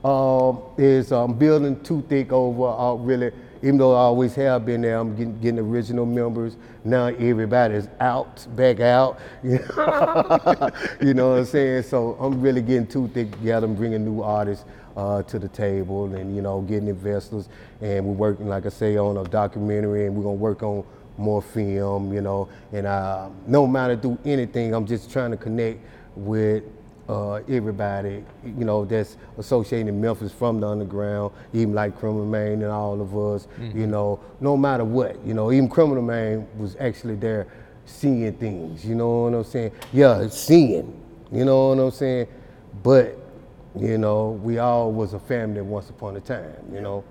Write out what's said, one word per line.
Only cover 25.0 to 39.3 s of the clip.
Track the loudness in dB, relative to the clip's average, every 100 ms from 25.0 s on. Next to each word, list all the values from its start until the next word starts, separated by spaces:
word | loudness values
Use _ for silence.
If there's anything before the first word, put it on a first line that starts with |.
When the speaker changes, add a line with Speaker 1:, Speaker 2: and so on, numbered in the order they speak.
| -4
Speaker 1:
trying | -6 -4
to | -6
connect | -6 -4 -4 -6 -16 -20 -20 -12
with, | -4 0 2 0 -4 -20 -20 -18 -8
uh, | -6 -6 -8 -4
everybody, | -2 -2 -4 -4 -4 -6 -10 -14 -18
you | -12 -6 0
know, | 0
that's | 0 -2 -2 -10 -18 -14
associated | 0 0 0 -4 -2
in | -2
Memphis | -2 -2 -8
from | -4 -2 -2
the | -4
underground, | -4 -6 -6 -6 -4 -6 -10 -6
even | -2 0
like | 0 -2 -4
Criminal | -4 -4 -2
Main | -2 -2 -2
and | -4
all | -4 -4 -6
of | -6 -4
us, | -2 -4 -8 -14
Speaker 2:
Mm-hmm. | -10 -4
Speaker 1:
you | -2
know, | 0 -2 -4 -10 -4
no | 0 2
matter | 2 2
what, | 0 0 -2 -4 -6
you |
know, | -2 2
even | 4 4
Criminal | 4 4 2
Main | -2 -2 -2 -4 -6 -10
was | -10 -4
actually | -4 -4 -8 -4
there | -4 -4 -6 -14 -20 -20 -20
seeing | -4 0 0 -2
things, | -4 -6 -6 -10 -10 -4
you | -2
know | 2 2
what | 2